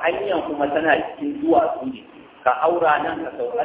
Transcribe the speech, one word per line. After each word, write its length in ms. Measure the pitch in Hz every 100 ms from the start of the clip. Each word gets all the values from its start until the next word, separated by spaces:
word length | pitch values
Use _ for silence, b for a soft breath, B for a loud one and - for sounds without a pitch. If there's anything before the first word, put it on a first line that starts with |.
hanyar 400 | 165 180 202 170 156
kuma 180 | 147 143
tana 260 | 156 160 139 -
cikin 300 | - 143 143
duwatsu 420 | 156 147 - - -
ne. 80 | - - - - - 127
Ka 80 | 127
haura 400 | 160 175 160 147
nan, 240 | 160 160 131
ka 40 |
sauka 240 | 123 123 -